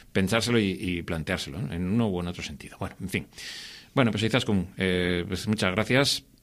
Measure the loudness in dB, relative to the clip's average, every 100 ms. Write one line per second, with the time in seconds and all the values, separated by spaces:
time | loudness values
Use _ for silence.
0 | -4 0 2 2 4 4 4 0 -2 -4
1 | -2 -4 -2 -4 -4 -6 -6 -4 0 2
2 | 2 0 -4 -6 -10 -12 -14 -10 -10 -8
3 | -4 -4 -6 -12 -14 -14 -14 -18 -2 2
4 | 4 4 2 2 2 2 0 0 0 2
5 | 2 0 -2 -4 -2 2 2 2 2 4
6 | 4 0 -6 -20